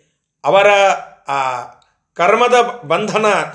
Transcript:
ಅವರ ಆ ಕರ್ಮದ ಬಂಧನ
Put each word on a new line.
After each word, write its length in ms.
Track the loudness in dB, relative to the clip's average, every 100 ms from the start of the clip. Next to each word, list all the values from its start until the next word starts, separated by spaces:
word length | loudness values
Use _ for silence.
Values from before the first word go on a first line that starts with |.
| _ _ _ _ 0
ಅವರ 240 | 2 4 4 2 0 -6 -18 -8
ಆ 360 | -6 -4 -6 -12 -20 _ _ _
ಕರ್ಮದ 680 | -2 0 2 2 2 0 -4 -4
ಬಂಧನ 400 | -4 -2 -2 0 -2 -4